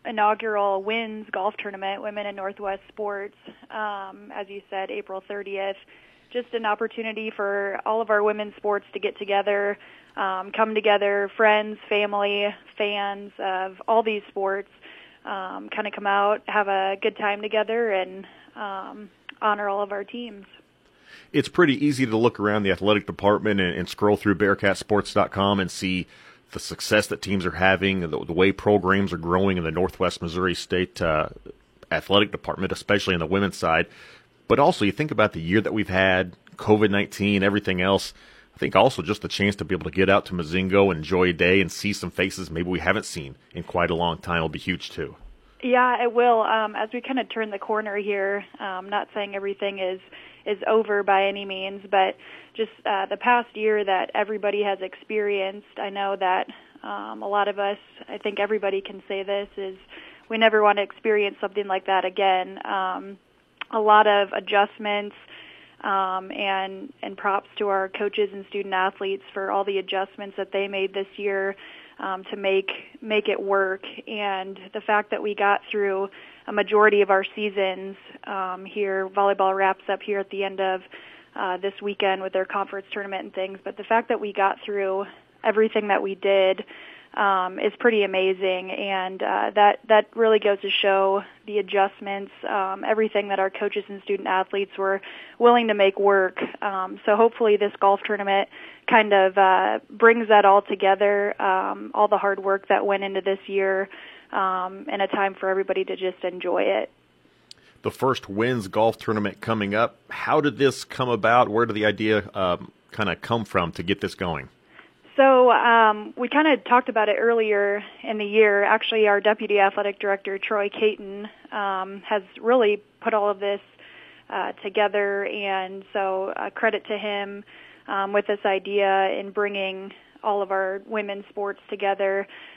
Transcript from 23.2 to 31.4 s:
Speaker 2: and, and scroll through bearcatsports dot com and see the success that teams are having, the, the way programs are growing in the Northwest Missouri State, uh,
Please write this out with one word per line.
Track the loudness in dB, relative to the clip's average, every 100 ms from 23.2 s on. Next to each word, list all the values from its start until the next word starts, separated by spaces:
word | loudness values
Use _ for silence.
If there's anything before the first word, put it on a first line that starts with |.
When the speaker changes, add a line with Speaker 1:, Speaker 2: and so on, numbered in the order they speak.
| 2 4 2 2
Speaker 2:
and, | 0
and | -2 -6
scroll | 0 2 2
through | 2 2
bearcatsports | 2 2 2 0 0 0 2
dot | 0 0
com | 2 2 2
and | -2
see | -4 -4 -4 -6 -14 -20 -20 _
the | -12
success | -12 -10 2 2 2
that | -6
teams | -4 -2 -2
are |
having, | 2 2 4 2 0
the, | -4 -6 -4
the |
way | 2 2
programs | 4 2 2 4 2 0
are | -4
growing | 0 2 2 0
in |
the | -2
Northwest | -2 -2 0 -2 -2
Missouri | -6 -2 -2 -2
State, | -2 -2 -2 -2
uh, | 0 0 -2 -8